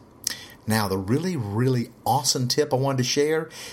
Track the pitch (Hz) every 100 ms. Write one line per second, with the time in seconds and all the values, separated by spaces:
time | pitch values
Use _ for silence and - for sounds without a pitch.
0 | - - - - - - - 110 104 95
1 | 92 135 180 170 104 104 127 123 117 -
2 | - 160 135 143 123 - 147 131 135 131
3 | 127 - 147 156 160 - -